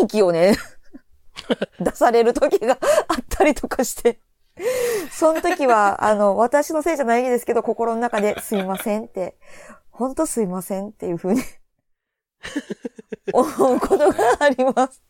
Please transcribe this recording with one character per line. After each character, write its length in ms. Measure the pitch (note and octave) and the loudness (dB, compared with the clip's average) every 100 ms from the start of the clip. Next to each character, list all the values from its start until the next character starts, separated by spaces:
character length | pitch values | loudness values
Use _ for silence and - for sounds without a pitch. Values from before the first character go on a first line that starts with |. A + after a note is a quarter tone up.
息 200 | G#3+ G#3+ | 4 2
を 100 | F#3 | 2
ね、 240 | E3 F#3 B3 - - - C#4 _ | 4 4 4 -2 -20 -20 -20 _
<laughs> 640 | _ - - - A#3+ - - | _ -20 -16 -6 -4 -6 -4
出 140 | F3 | -4
さ 160 | - C#4 | 0 2
れ 140 | A#3 | 4
る 80 | A#3 | 2
時 260 | - C#4 F4+ | 2 0 0
が 200 | A#3+ B3+ C5+ D#5 - | 0 -2 2 2 2
あ 60 | |
っ 100 | D#4 - | -4 -4
た 160 | - | 0
り 100 | D4+ | 2
と 140 | - - | 2 -4
か 160 | - | -4
し 180 | B3+ - | -4 0
て。 180 | A#3+ A3+ _ _ _ - G4+ B4+ A#4+ A4 D#4+ | -2 -2 _ _ _ -8 -4 -2 -2 -4 -6
そ 200 | - D#4+ | 0 0
の 100 | D#4+ | 2
時 240 | F4 F4+ C4+ | 0 0 2
は、 380 | A3 G3+ - | 4 4 2
あ 100 | G#3+ | 0
の、 220 | G#3 G#3 G3 | 2 2 2
私 340 | A#3 D4 D4 | 2 2 0
の 120 | D#4 | -2
せ 120 | E4 | -2
い 20 | D#4+ | -2
じ 60 | |
ゃ 20 | |
な 140 | A3+ A#3 | 0 0
い 40 | |
で 160 | B3+ A#3+ | 2 -2
す 60 | |
け 80 | - | 0
ど、 80 | A#3 | -2
心 320 | A3+ A3 A#3 | -2 -4 -2
の 60 | A3+ | -2
中 200 | A#3+ A3 | -2 -2
で、 180 | G#3 - | -2 -4
「す 160 | - G#3 | -4 -4
い 80 | |
ま 140 | F#3 F#3+ | -4 -6
せ 200 | A3+ G#3 | -4 -4
ん」 60 | A#3 | -6
っ 20 | |
て、 280 | - F3+ - - - - - _ | -8 -8 -10 -20 -20 -20 -20 _
「ほ 180 | - B3+ | -8 -6
ん 60 | |
と 100 | - | -2
す 160 | D#4 - | -4 -2
い 40 | G3 | -4
ま 160 | F#3 | -4
せ 180 | F3 F#3+ | -6 -8
ん」 80 | G3+ | -8
っ 20 | |
て 140 | - F3 | -10 -6
い 60 | |
う 60 | E3+ | -4
風 160 | F3+ | 0
に、 80 | A#3 - - _ _ _ _ _ _ _ _ | -2 -2 -14 _ _ _ _ _ _ _ _
<laughs> 880 | - C#4+ - - - _ - - - | -10 -10 -10 -12 -12 _ -18 -14 -4
思 400 | - D#4 - C4+ | 0 0 2 2
う 60 | B3+ | 2
こ 180 | - F#4+ | 0 2
と 120 | D4 | 2
が 60 | - D#4 - | 2 2 2
あ 80 | D4 | 2
り 160 | C4 | 2
ま 260 | B3+ A#3+ B3+ | 0 0 -2
す。 120 | - _ | -4 _